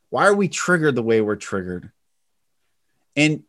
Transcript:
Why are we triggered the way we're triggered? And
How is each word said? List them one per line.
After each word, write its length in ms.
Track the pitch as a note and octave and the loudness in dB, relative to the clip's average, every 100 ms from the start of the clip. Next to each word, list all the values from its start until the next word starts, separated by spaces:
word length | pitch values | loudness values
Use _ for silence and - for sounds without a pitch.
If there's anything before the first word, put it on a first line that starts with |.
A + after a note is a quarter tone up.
| _ | _
Why 180 | A#2+ F#3 | 0 2
are 80 | |
we 140 | G3+ F#3+ | 2 0
triggered 460 | - - F3 D#3 | -2 -2 0 0
the 80 | B2 | 0
way 180 | A2+ A2+ | 2 2
we're 160 | G#2 G#2 | 0 -4
triggered? 560 | - G2 F2+ F2+ - _ _ _ _ _ _ _ _ _ _ _ _ | -6 -8 -6 -10 -12 _ _ _ _ _ _ _ _ _ _ _ _
And 280 | - D3+ D3 | 2 2 2